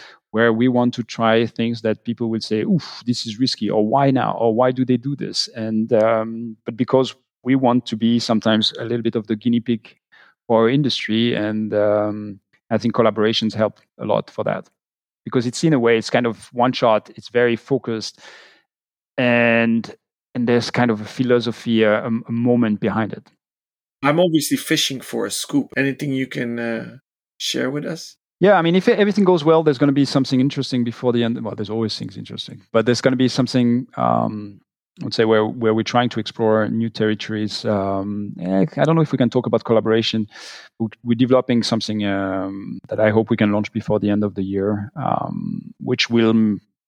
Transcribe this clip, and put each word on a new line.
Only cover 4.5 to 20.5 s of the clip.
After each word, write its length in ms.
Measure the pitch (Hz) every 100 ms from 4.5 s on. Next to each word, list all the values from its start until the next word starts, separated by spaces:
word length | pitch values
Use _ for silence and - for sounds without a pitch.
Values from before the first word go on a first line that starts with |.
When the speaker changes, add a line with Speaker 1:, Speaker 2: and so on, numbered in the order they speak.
Speaker 1:
"Why 180 | 113 127
do 120 | 127 127
they 120 | 123
do 180 | 139 143
this?" 320 | 101 - -
And, 440 | 117 110 110 113
um, 640 | 113 110 113 110 113 117 110 -
but 100 | 113
because 400 | 123 131 127 - _ _
we 120 | 123 135
want 300 | 127 123 -
to 100 | 110
be 240 | 113 117
sometimes 540 | - 110 110 110 107 -
a 40 |
little 200 | 117 120
bit 120 | 117 113
of 120 | 104
the 80 | 107
guinea 240 | 120 117
pig 360 | 110 113 - _ _ - _ _ -
for 160 | 113
our 60 | 113
industry. 680 | 139 135 - - 110 120 117
And, 380 | 107 107 107 107
um, 640 | 104 104 107 107 104 101 _ _ -
I 80 | 110
think 160 | 120 -
collaborations 580 | 110 107 107 113 110
help 260 | 101 107 - _ -
a 60 | 107
lot 260 | 107 -
for 120 | -
that, 240 | 104 98 - _ _ _ _ _
because 220 | - 127 120
it's, 180 | -
in 100 | 165
a 60 | 143
way, 200 | 117 117
it's 100 | -
kind 160 | 127 120
of 260 | 104 -
one 220 | 123 123
shot. 380 | 123 120 107 - -
It's 140 | -
very 260 | 120 120 117
focused, 640 | - 135 - 113 - - - - - _ _ _ _ _ _ -
and, 760 | 123 120 117 117 113 117 107 - _ _ _
and 140 | 127
there's 240 | 117